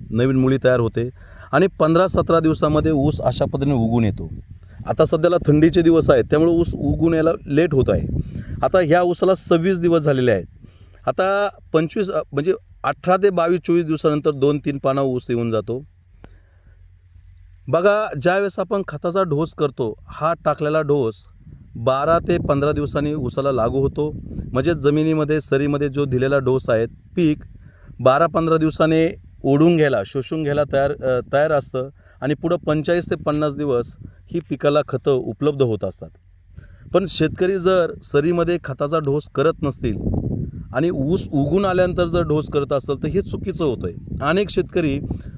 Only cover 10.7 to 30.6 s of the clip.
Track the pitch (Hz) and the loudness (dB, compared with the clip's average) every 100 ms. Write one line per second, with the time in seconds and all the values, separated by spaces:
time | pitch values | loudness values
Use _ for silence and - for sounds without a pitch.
10.7 | - - - - 131 190 202 202 - - | -20 -20 -8 -4 -2 0 0 -2 -6 -2
11.7 | 160 160 - 190 156 - 143 160 - _ | 0 0 -2 -2 -4 -4 -4 -2 -2 _
12.7 | - 131 143 180 185 202 180 170 175 - | -8 -6 -4 0 2 2 2 0 0 0
13.7 | 170 156 156 160 147 156 143 139 147 151 | 0 0 0 0 2 -2 0 0 0 -2
14.7 | 139 139 135 139 123 - 120 117 110 107 | -2 -2 0 0 -2 -2 -2 0 -2 -4
15.7 | 123 147 _ _ - - - _ _ - | -10 -10 _ _ -20 -20 -20 _ _ -20
16.7 | - - - _ - - - - - - | -20 -20 -20 _ -20 -20 -20 -20 -18 -2
17.7 | 160 196 208 214 147 170 190 202 - 180 | 2 4 2 -2 -2 0 0 -2 -4 -4
18.7 | 202 190 147 170 190 190 139 - - 147 | -4 -4 -6 -4 -2 0 0 -2 -2 -4
19.7 | 131 117 - - - 156 170 156 147 151 | -2 -6 -6 -16 -6 -4 -2 -2 -2 0
20.7 | 156 147 143 113 110 - - - - - | 0 2 0 0 -4 -18 -20 -20 -20 -18
21.7 | 117 120 131 151 170 - 170 - 139 143 | -4 0 0 2 2 2 0 2 2 2
22.7 | 147 143 147 147 151 123 - 139 127 117 | 0 -2 -2 -2 -2 -4 -2 0 0 0
23.7 | 131 135 - 151 - - - - 120 143 | 0 -2 -2 -4 -6 -10 -10 -4 -2 0
24.7 | 156 139 151 156 156 147 156 - 139 143 | 2 2 2 2 0 0 -2 0 0 0
25.7 | 143 143 139 143 127 131 139 127 131 - | 0 -2 -2 -2 0 2 2 2 0 0
26.7 | 113 113 - - - 165 151 - - - | -2 -2 -6 -10 0 0 0 -8 -20 -20
27.7 | - - - 123 139 165 165 160 160 156 | -20 -20 2 2 4 2 0 2 2 2
28.7 | - 160 160 165 - - - 139 143 165 | 2 2 4 2 -2 -18 -6 0 4 4
29.7 | 170 147 117 98 139 127 160 147 147 | 4 2 2 -2 -6 -6 -4 -2 -2